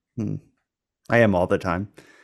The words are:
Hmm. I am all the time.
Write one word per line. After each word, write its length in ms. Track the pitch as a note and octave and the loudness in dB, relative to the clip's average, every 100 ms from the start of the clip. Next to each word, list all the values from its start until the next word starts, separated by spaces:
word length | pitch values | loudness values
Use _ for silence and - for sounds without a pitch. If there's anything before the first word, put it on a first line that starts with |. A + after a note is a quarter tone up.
| _ - | _ -10
Hmm. 180 | G#2 G#2 - _ _ _ _ _ - | -8 -8 -12 _ _ _ _ _ -2
I 100 | A#2 | 2
am 160 | A2 F2+ | 4 2
all 120 | F2+ | 0
the 100 | G2 | -2
time. 320 | F#2 F2 G#2 - - _ | -2 -6 -6 -14 -20 _